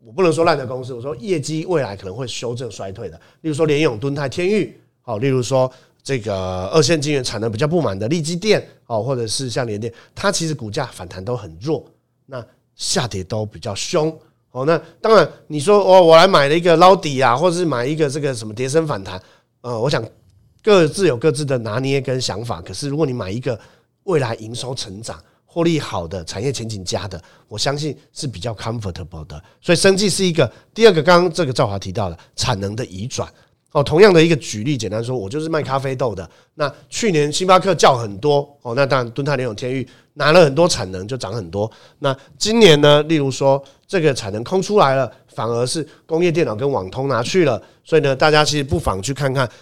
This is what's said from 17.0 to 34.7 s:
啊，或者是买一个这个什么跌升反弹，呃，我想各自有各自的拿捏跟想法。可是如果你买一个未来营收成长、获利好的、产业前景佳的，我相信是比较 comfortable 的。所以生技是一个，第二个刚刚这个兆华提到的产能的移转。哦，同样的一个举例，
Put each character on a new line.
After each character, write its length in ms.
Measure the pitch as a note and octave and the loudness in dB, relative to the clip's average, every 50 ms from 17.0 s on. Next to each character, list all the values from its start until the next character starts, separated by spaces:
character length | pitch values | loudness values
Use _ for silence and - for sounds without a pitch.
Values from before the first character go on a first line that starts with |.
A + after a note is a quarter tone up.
| - D3+ C#3 B2+ | 2 -2 0 2
啊， 160 | C3 A#2+ A#2+ | 2 2 2
或 140 | C3 E3+ F#3 | 2 2 0
者 40 | E3+ | 0
是 80 | E3+ F3+ | 0 -2
买 220 | D#3+ C#3+ A#2 A#2+ | -2 -2 -2 -2
一 100 | C3+ D#3+ | -2 -2
个 140 | D3+ D#3 C#3+ | 0 -2 -2
这 100 | B2+ D#3 | -2 -2
个 160 | C#3+ D3+ C3 | -4 -4 -4
什 140 | A2+ A2+ G#2+ | -6 -8 -10
么 60 | G#2+ | -8
跌 120 | A2 B2+ | -6 -4
升 200 | C3 C3 E3 E3 | 0 0 0 0
反 160 | D3 B2+ G2+ G2 | 0 -4 -6 -8
弹， 160 | G2 F#2 F#2 - _ _ _ _ _ _ _ | -10 -12 -14 -14 _ _ _ _ _ _ _
呃， 180 | - B2 B2 A2 | -10 -8 -6 -4
我 120 | A2+ C#3+ | -2 -2
想 120 | D3 C3+ A2 - - _ _ _ _ _ _ _ _ _ - | -2 -2 -4 -8 -12 _ _ _ _ _ _ _ _ _ 2
各 260 | A3 G#3 F#3 E3 D3 | 4 6 6 4 4
自 180 | C#3 G3 G3 | 2 0 0
有 80 | D#3+ B2+ | 0 0
各 160 | A2+ D#3+ D#3 | 2 0 0
自 140 | C#3 C#3 D3+ | 0 0 -2
的 140 | C3 C#3 B2 | -4 -4 -4
拿 200 | A2 G#2+ G#2 B2 | -4 -4 -4 -4
捏 220 | C3+ C3+ C#3 C#3 | -2 0 -2 -2
跟 180 | B2+ C3+ B2+ C3 | -2 -2 -4 -4
想 240 | B2 - F#2 G2 A#2 | -4 -4 -6 -8 -8
法。 200 | A#2+ G2 E2 F2 | -8 -10 -10 -10
可 100 | - F#2+ | -12 -12
是 160 | - D3 C#3+ | -10 -8 -6
如 80 | C#3 | -4
果 80 | D3+ D#3+ | -2 -2
你 80 | C#3 B2 | -2 -2
买 180 | A#2+ G2 F#2 | -4 -6 -6
一 80 | G2 B2 | -8 -6
个 200 | - C#3+ A#2 - - - _ _ _ _ _ _ _ | -6 -6 -6 -6 -10 -16 _ _ _ _ _ _ _
未 140 | G3+ F3 D3 | -2 -2 0
来 160 | C3 A2+ A2+ | 0 -2 -4
营 180 | F2 G#2+ A2 A#2+ | -8 -10 -12 -12
收 200 | A2 C3 B2 B2+ | -10 -10 -10 -10
成 280 | - - A2 F#2 G#2 A2+ | -10 -10 -12 -14 -14 -14
长、 200 | - G2+ E2 _ _ _ _ _ | -14 -14 -16 _ _ _ _ _
获 180 | _ _ E3+ E3 | _ _ -2 0
利 160 | F3 E3 C#3+ | 0 0 0
好 300 | C3+ - A2+ F#2+ E2+ D#2+ | -2 -4 -6 -8 -6 -6
的、 160 | F#2+ F#2 E2+ | -8 -10 -10
产 180 | - - G2 A2 | -10 -8 -6 -6
业 80 | C#3+ | -4
前 160 | C3 - A2+ | -6 -6 -8
景 160 | A2+ G#2+ G2 F2+ | -8 -8 -8 -6
佳 240 | - - G2 G2 | -6 -6 -6 -6
的， 140 | G#2 F#2 D#2+ - _ _ _ _ _ | -8 -12 -14 -16 _ _ _ _ _
我 100 | A2 G#2 | -8 -4
相 180 | - C#3+ C#3 | -2 -2 -2
信 180 | D3 D3+ D3+ B2+ - _ _ _ | -2 -4 -6 -8 -10 _ _ _
是 120 | - - | -10 -10
比 140 | C3+ G#2+ F#2 | -10 -10 -8
较 140 | E2+ A#2+ A2+ | -8 -8 -8
comfortable 720 | - - A2+ A#2 A#2+ G#2 F#2+ E2+ - F2 - - D#2+ D2+ | -8 -8 -8 -6 -6 -6 -8 -8 -10 -12 -14 -14 -16 -16
的。 120 | - D2+ D#2+ - _ _ _ | -14 -16 -18 -18 _ _ _
所 140 | - - E3+ | -2 0 0
以 20 | |
生 180 | D3+ - G3 F#3+ | 4 4 4 4
技 140 | F#3 G#3+ G3 | 4 2 0
是 160 | - - F#3+ | 0 0 -2
一 80 | F3+ D#3+ | 0 0
个， 180 | D#3+ C3+ A2 - - _ _ _ | 0 0 -2 -2 -8 _ _ _
第 140 | G#3 A3+ | 6 6
二 60 | A3+ F#3 | 6 6
个 100 | D#3+ C3 | 6 6
刚 180 | F3+ F3 F3 | 6 6 6
刚 100 | F3+ E4 | 4 2
这 140 | - - E3+ | 0 -2 -4
个 80 | C3 B2 | -2 0
兆 140 | - C#3 | 0 0
华 120 | G#2 G2 G2 | 0 -2 -6
提 140 | - F#2+ F2+ | -8 -8 -6
到 160 | A2+ G2+ F2+ | -6 -6 -6
的 100 | E2+ - - _ _ | -6 -10 -16 _ _
产 240 | - - - A#2+ F#2+ | -6 -4 -2 -2 -2
能 160 | G2 G2 G#2+ | -4 -6 -6
的 80 | A2+ B2+ | -6 -8
移 200 | E2 F2+ F#2+ G#2 | -10 -10 -10 -10
转。 240 | C3 - - A2 - - _ _ _ _ _ _ _ - | -8 -8 -8 -8 -10 -12 _ _ _ _ _ _ _ -2
哦， 120 | D3+ C#3+ | -2 0
同 160 | - D3 E3 | 2 6 8
样 140 | G#3+ G#3+ F3+ | 8 8 8
的 100 | D#3+ D#3+ | 8 6
一 20 | |
个 80 | E3+ E3 | 6 4
举 280 | - - - - G#2 G#2+ | 0 -2 -6 -8 -6 -4
例， 100 | C#3+ | -4